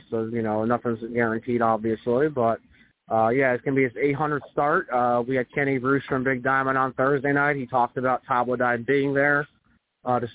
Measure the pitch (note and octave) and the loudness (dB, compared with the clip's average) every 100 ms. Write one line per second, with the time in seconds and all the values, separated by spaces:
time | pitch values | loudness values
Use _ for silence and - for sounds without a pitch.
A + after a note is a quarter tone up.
0 | - A2+ A2+ A#2 A2 G#2+ A2+ A#2+ A#2+ A2+ | -6 -6 -4 -4 -2 0 0 0 -2 -6
1 | A#2 A#2+ A#2 A2+ B2+ A#2+ A2+ A2 A2+ G#2+ | -4 0 0 -2 -2 0 2 2 -2 -2
2 | B2 A#2+ D#3 C#3 A2+ A2 _ _ _ _ | 0 0 0 0 0 0 _ _ _ _
3 | - A2 A2+ C3 C3+ B2 C#3+ C3+ B2+ A#2 | -2 2 2 2 2 0 -2 0 0 0
4 | C#3+ C#3 D3+ C#3+ - - D3 E3 - B2 | -2 0 -2 -4 -4 -2 0 0 0 0
5 | B2 A#2+ A#2+ C3 A#2+ D3+ C#3 C3+ C3 C#3 | 2 0 0 -2 -2 -2 0 0 0 0
6 | - C3+ B2+ B2+ B2+ C3+ C3+ C3+ C3 B2+ | 0 -2 0 -2 0 0 0 0 0 0
7 | C3 C#3+ C#3+ C#3+ C#3+ C#3+ B2 B2+ A#2+ C3 | 0 2 0 2 2 -2 -2 0 0 0
8 | B2+ B2 - B2 A#2+ B2 B2 A#2 A#2 C#3 | -2 -2 0 0 0 0 0 0 0 0
9 | C#3 C#3 C#3+ C#3+ D3 _ _ _ _ _ | 0 2 2 2 -2 _ _ _ _ _
10 | A#2+ B2 A#2 | -2 -2 -2